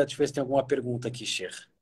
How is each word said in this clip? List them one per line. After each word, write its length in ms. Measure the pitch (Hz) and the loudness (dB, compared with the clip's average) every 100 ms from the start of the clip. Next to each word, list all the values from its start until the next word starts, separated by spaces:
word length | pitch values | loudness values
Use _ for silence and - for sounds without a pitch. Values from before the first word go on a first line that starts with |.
| 139 | 4
Deixa 100 | - | 4
eu 20 | |
ver 80 | 143 | 0
se 60 | |
tem 80 | 147 | 0
alguma 240 | 127 135 127 | 0 2 2
pergunta 420 | 131 123 120 120 | 0 0 -2 -4
aqui, 180 | 123 107 | -6 -4
Sheikh. 400 | - 92 - - _ | -4 -6 -10 -18 _